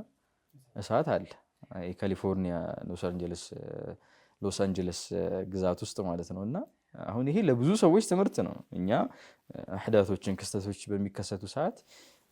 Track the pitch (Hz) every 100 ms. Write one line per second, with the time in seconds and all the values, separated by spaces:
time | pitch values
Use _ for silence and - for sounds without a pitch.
0 | 220 _ _ _ _ - - - 98 113
1 | 160 101 92 - _ _ - 92 87 95
2 | 101 92 98 95 92 85 85 - - 87
3 | 90 90 87 87 - - - - - -
4 | _ _ _ - 101 92 98 95 90 90
5 | - 90 90 92 95 95 92 87 110 -
6 | 92 87 87 92 104 165 311 _ _ -
7 | - 110 135 185 185 120 139 214 180 190
8 | 220 180 202 - 92 - - 90 92 131
9 | 269 - - - - - - 98 - 110
10 | 98 95 - 95 98 104 98 98 - 101
11 | 101 101 98 98 101 131 175 - - -
12 | - _ _